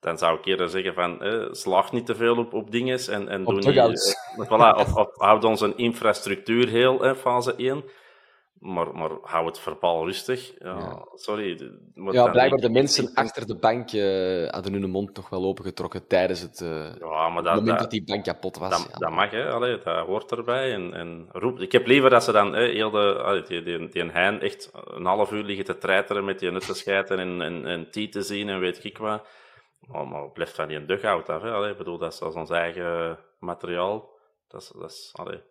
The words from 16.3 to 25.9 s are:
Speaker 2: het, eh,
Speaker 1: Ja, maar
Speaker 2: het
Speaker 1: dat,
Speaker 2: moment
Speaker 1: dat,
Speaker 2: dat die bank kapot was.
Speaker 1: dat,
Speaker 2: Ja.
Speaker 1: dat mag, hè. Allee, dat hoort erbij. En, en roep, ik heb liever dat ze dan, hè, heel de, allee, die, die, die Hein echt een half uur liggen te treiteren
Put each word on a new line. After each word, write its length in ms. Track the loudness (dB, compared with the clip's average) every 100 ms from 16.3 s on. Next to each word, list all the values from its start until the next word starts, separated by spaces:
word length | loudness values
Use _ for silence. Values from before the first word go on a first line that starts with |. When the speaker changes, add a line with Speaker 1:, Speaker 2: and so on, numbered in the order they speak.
| 0
Speaker 2:
het, 200 | -6 -10
eh, 80 | -8 -8 -8 -12
Speaker 1:
Ja, 300 | -6 0 0
maar 60 | 2
Speaker 2:
het 80 |
Speaker 1:
dat, 100 | 2
Speaker 2:
moment 120 | 2 4
Speaker 1:
dat, 120 | 2
Speaker 2:
dat 120 | 0
die 140 | -4
bank 200 | -4 -4
kapot 320 | -4 -6 -8 -6
was. 120 | -2
Speaker 1:
dat, 180 | -2 -2
Speaker 2:
Ja. 60 | -6
Speaker 1:
dat 120 | -4
mag, 200 | 0 -2
hè. 200 | 0 -4
Allee, 280 | -2 -2 -2
dat 220 | -2 -4 -2
hoort 240 | -4 -4
erbij. 400 | -8 -2 -2 -2
En, 200 | -4 -6
en 340 | -8 -10 -12 -12
roep, 260 | -4 -4 -4
ik 120 | 2
heb 140 | 2 6
liever 240 | 6 8
dat 140 | 6
ze 80 | 6
dan, 200 | 4 4
hè, 100 | 4 0
heel 240 | 2 0
de, 240 | 2 2 2
allee, 200 | 0 -2
die, 200 | -2 -8
die, 260 | -4 -6 -6
die 140 | -6
Hein 380 | -4 2 2 2
echt 300 | -4 -6 -16 -18
een 200 | -16 -6
half 280 | 0 2 2
uur 120 | -2
liggen 200 | -6 -6
te 140 | -6 -6
treiteren 460 | 2